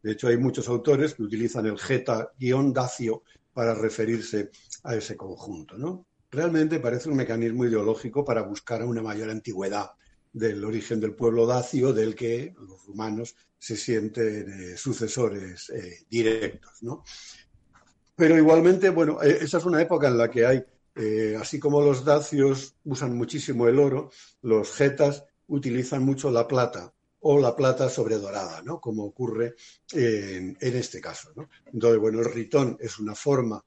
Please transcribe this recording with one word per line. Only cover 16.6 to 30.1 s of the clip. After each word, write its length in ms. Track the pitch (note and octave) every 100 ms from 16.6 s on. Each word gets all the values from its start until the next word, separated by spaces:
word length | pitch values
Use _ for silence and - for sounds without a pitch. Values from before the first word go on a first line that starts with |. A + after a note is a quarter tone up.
| - _
¿no? 200 | A#2 - - - - - _ _ _ _ _ _ _ -
Pero 220 | D#3+ E3
igualmente, 520 | D#3 D#3+ E3+ F#3 F#3+
bueno, 320 | E3 D#3+ D3+
eh, 160 | D3+ -
esa 160 | D#3+ F3
es 80 | F3
una 160 | D#3+
época 260 | E3+ E3 C#3
en 100 | A#2+
la 120 | A#2
que 160 | A#2+ A#2
hay, 180 | C3 - _ _ -
eh, 420 | A2 G#2+ A2 G#2+
así 200 | G2+ D3
como 220 | D3 D3
los 240 | C#3+ C3 C3+
dacios 680 | D3 D3 D3 C#3 C3+ - _ D#3+
usan 300 | C3 C#3+ A#2+
muchísimo 500 | A#2 D3+ D3 A#2+ A#2
el 120 | C3
oro, 300 | C#3+ C3 - - - _
los 300 | B2 A2 G#2
getas 520 | - C#3+ C#3 C#3+ C#3+ - _ _
utilizan 560 | C#3+ C3+ A#2+ B2+ C#3
mucho 280 | C3 C3+ C#3+
la 160 | A#2 A#2
plata 460 | B2+ A#2+ - F2 _ _ _
o 200 | C#3+ C#3+
la 160 | B2+ A#2+
plata 340 | C3 B2+ C3
sobredorada, 720 | - G#2+ A2 G2+ G2+ F#2 D#2+
¿no? 180 | A#2+ C3
Como 240 | A#2+ A2
ocurre 520 | G#2 - B2 A2 A#2 - - _ -
en, 680 | D#3+ A#2+